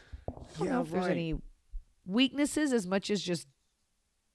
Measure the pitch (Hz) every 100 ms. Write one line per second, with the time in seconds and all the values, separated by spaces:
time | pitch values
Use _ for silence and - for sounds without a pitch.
0 | - - - - - 160 - 254 156 180
1 | 180 170 165 156 - - _ - - _
2 | 180 208 262 269 294 302 302 240 180 196
3 | - 208 175 170 - _ _ _ _ _
4 | _ _ _